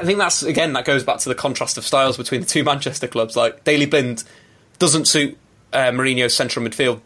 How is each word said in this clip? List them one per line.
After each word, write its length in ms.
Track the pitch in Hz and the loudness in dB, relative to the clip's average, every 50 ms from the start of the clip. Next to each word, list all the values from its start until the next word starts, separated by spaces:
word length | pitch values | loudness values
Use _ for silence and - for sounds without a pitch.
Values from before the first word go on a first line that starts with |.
| 170 | -2
think 120 | 175 202 | 0 0
that's, 260 | 202 196 175 - - 143 | 2 0 0 0 -2 -2
again, 280 | 156 151 - 165 160 135 | -2 0 0 0 0 -2
that 120 | 127 123 | -2 0
goes 180 | 160 139 135 113 | 2 0 0 2
back 140 | - - - | -2 -2 -2
to 80 | - 131 | -2 -4
the 60 | 127 | -4
contrast 420 | - - 139 123 - 123 - - | -2 -4 -4 -2 -2 -4 -4 -4
of 80 | 113 - | -6 -2
styles 300 | - - 139 135 135 120 | 0 2 4 4 2 0
between 240 | - 120 - 135 120 | -2 -4 -4 -4 -4
the 80 | - | -2
two 160 | - - 160 131 | 0 0 0 2
Manchester 420 | 147 139 139 - - - - - | 2 0 0 -2 -6 -6 -6 -8
clubs. 300 | - - 117 113 110 - | -4 -2 -2 -2 0 0
Like, 300 | 120 117 113 - - - | 0 0 0 0 -2 0
Daley 200 | 147 151 147 143 | 2 2 2 2
Blind 380 | 143 156 147 131 123 120 113 - - - - - _ _ _ _ _ _ - | 2 2 2 2 0 -4 -8 -10 -14 -18 -20 -20 _ _ _ _ _ _ 0
doesn't 300 | 180 165 151 160 151 - | 2 2 2 2 2 2
suit, 280 | - 156 143 139 - - _ _ _ _ _ - - | 2 2 0 0 -4 -10 _ _ _ _ _ -4 0
uh, 180 | 131 131 127 | 2 2 2
Mourinho's 420 | 123 127 131 131 127 123 123 117 - | 2 0 0 0 2 2 0 0 0
central 320 | - 131 120 - 131 117 | 0 -2 -2 -2 -4 -4
midfield, 360 | 113 - - 139 127 120 117 _ | -4 -2 0 0 0 0 -2 _